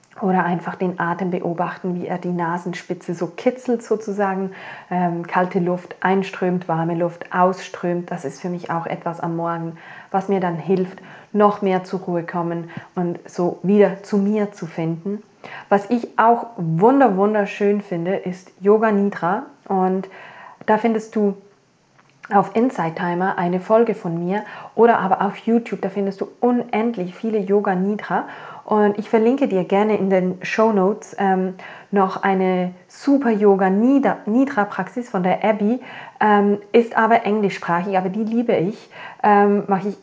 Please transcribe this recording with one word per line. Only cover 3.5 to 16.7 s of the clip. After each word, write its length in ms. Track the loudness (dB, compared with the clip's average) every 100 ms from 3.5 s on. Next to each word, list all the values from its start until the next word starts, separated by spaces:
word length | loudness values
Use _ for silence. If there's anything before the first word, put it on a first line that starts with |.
| -2 -2 -4
sozusagen. 680 | -2 -4 -4 -2 -2 -2 -6 -8 -16 -18 -6
Ähm, 340 | -2 -2 -2 -2
kalte 340 | 0 0 0
Luft 360 | -2 -2 -6 -4
einströmt, 640 | 0 0 -2 -4 -2 -2 -2
warme 280 | -2 -2 -2
Luft 380 | -4 -4 -6
ausströmt. 800 | 0 2 0 -8 -6 -4 -4 -6
Das 140 | -8 -8
ist 160 | -8
für 80 | -8
mich 200 | -8 -6
auch 160 | -6 -4
etwas 360 | -6 -6 -6
am 160 | -6 -4
Morgen, 400 | -4 -4 -8 -12 -18 -20 -6
was 160 | -4 0
mir 140 | 0
dann 160 | 0 -4
hilft, 420 | -2 -2 -2 -8 -20 -20 -6
noch 300 | 2 2 2
mehr 240 | 0 -2 -2
zur 160 | -8
Ruhe 220 | -4 -4
kommen 460 | -4 -4 -4 -4 -8 -14 -10 -4
und 220 | -4 -4 -8
so 340 | -4 -2 -2
wieder 400 | 2 4 4 2
zu 140 | -2 0
mir 340 | 0 0 -2
zu 160 | -6 -10
finden. 560 | -6 -4 -4 -6 -8 -10 _ -20 -18 0
Was 200 | 0 0
ich 300 | -4 -2 2
auch 280 | 4 4 0 -6
wunder-, 580 | -4